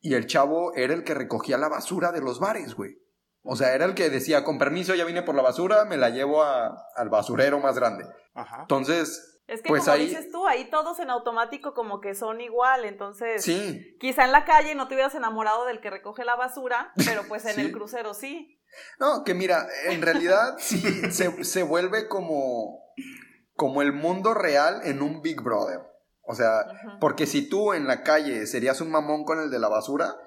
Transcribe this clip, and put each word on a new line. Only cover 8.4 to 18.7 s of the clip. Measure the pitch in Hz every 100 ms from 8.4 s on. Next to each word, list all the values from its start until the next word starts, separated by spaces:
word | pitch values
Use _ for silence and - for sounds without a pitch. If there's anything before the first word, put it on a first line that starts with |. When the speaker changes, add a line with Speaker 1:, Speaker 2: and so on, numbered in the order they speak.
| 113 117
Speaker 1:
Entonces, | 160 139 131 170 147 113 - _ _
Speaker 3:
Es | 113
que | -
Speaker 1:
pues | 147
Speaker 3:
como | -
Speaker 1:
ahí | 147 -
Speaker 3:
dices | 320 -
tú, | 339 381
ahí | 247 254
todos | 311 320 339
en | 311
automático | 247 233 226 233 285 294
como | - 220 202
que | 202
son | 196 226 226
igual, | 240 233 254 254
entonces | 220 196 202 202 233 220
Speaker 1:
Sí. | 180 175 202 147 - -
Speaker 3:
quizá | 254 254 254
en |
la | 277
calle | 302 311 302 294
no | 269
te | 269
hubieras | 269 294
enamorado | 233 220 214 220 247
del | 220
que | 214
recoge | 196 196 214 240
la | 240
basura, | 254 254 254 240 - - -
pero | 220 202
pues | 214 220
en |
Speaker 1:
<laughs> | 208
Sí. |
Speaker 3:
el | 294
crucero | - 208 240 220
sí. | 208 269 320 302 _ _